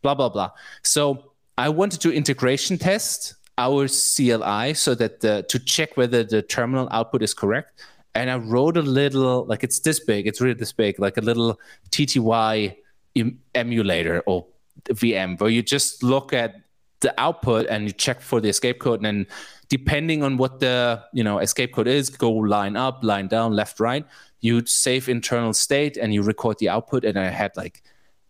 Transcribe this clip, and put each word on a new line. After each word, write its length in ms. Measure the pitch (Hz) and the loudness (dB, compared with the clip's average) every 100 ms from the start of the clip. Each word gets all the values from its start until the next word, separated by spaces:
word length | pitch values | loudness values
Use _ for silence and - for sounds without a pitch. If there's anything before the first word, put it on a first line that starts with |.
blah, 140 | 139 139 | -2 0
blah, 140 | 123 | 0
blah. 200 | 101 90 - - - | 0 -6 -8 -20 -6
So 500 | - 151 147 131 - _ _ - | -2 2 0 -2 -8 _ _ -2
I 100 | 139 | 0
wanted 320 | 156 202 170 | 0 0 0
to 100 | 170 | 0
integration 680 | 139 143 127 127 139 - 180 | 2 0 0 0 0 -2 -2
test 560 | 180 208 - - - - _ - | 0 0 -2 -6 -10 -14 _ -2
our 280 | 127 139 135 | 0 2 0
C 440 | - - - 123 | 0 0 2 2
L 120 | 113 | 2
I 300 | - 104 127 | 0 -2 -2
so 220 | 151 - 120 | -2 0 0
that 240 | 110 - | -2 0
the, 260 | 110 104 - | 0 0 -2
to 120 | 127 | -4
check 360 | - - 156 - | -2 -2 -2 0
whether 280 | 123 120 | 2 2
the 180 | 107 110 | 2 0
terminal 460 | - - 120 131 127 | 0 -2 0 -2 -2
output 320 | 113 113 127 | -2 -2 -2
is 140 | 107 - | -2 -2
correct. 440 | 101 123 - _ - - _ 110 | -2 -2 -6 _ -20 -20 _ -4
And 160 | 127 | -2
I 60 | 127 | -4
wrote 400 | 110 123 156 170 | 0 2 2 2
a 40 | |
little, 640 | 143 131 143 135 131 127 113 | 2 2 2 2 2 0 -2
like, 180 | 107 | -4
it's 160 | 127 - | -2 -2
this 180 | 160 156 | 0 0
big, 260 | - 104 104 | 0 0 -2
it's 160 | 104 | 0
really 160 | 127 120 | 0 0
this 160 | - | -4
big, 260 | - 104 95 | 0 0 2
like 180 | 98 - | 0 0
a 40 | |
little 380 | 110 117 117 104 - - - | 0 0 0 -2 -10 -20 -6
T 160 | - 143 | -2 0
T 100 | 131 | 2
Y 560 | 113 113 110 110 101 - _ _ _ 131 | 2 2 2 0 -2 -6 _ _ _ -2
em-, 220 | 113 127 _ | -2 -4 _
emulator 720 | 123 120 113 98 85 82 85 - | -4 0 0 2 0 0 -2 0
or 220 | 92 - _ _ - - | -2 -4 _ _ -12 -6
V 260 | 110 117 98 | 0 0 0
M, 220 | 92 90 | -2 -2
where 140 | 107 | 0
you 100 | 117 | 0
just 400 | 110 139 - - | 0 -2 -2 0
look 320 | 123 135 135 | 0 0 0
at 220 | 127 113 - _ _ _ _ | -2 -2 -8 _ _ _ _
the 120 | 131 - | -2 0
output 480 | 143 170 131 113 - | -2 0 0 0 0
and 160 | 107 104 | -2 -4
you 60 | |
check 280 | - - 123 | -4 -4 -4
for 180 | - 117 | -2 0
the 60 | 107 | 0
escape 300 | - 123 120 | 0 -2 -2
code, 200 | 131 110 | -2 0
and 60 | 107 | -2
then 220 | 101 95 - - - _ | -2 -4 -10 -18 -20 _
depending 560 | 131 131 147 165 156 | 0 2 2 2 0
on 140 | 139 127 | 2 2
what 220 | 131 127 | 0 2
the, 420 | 131 123 120 117 - | 0 2 2 0 -4
you 100 | 127 | -2
know, 160 | 107 101 | 0 0
escape 340 | 98 - 123 | 0 0 -2
code 140 | 123 113 | 0 2
is, 220 | 143 131 | 2 0
go 220 | - 117 | 0 0
line 440 | 110 107 104 101 104 | 2 2 2 0 -2
up, 260 | 131 127 | -2 -2
line 240 | 110 101 95 | -2 -2 0
down, 260 | 113 113 | 0 2
left, 260 | 104 - - | 0 -2 -2
right, 240 | 117 135 156 - - _ | -2 -2 -6 -18 -20 _
you 260 | 117 117 117 | 0 0 0
save 420 | - 135 131 127 | 0 2 0 0
internal 440 | 120 - 120 117 | -4 -2 0 0
state 440 | 107 - 139 147 - | 0 0 2 0 -2
and 160 | 110 | 0
you 100 | 104 | 2
record 340 | 104 107 117 107 | 2 0 -2 0
the 100 | 98 | 0
output. 340 | 107 - 131 | 0 -2 -2
And 160 | 107 98 | 0 0
I 60 | 95 | -2
had, 260 | 87 101 - | -2 -4 -4
like, 260 | - - _ _ _ _ _ | -12 -14 _ _ _ _ _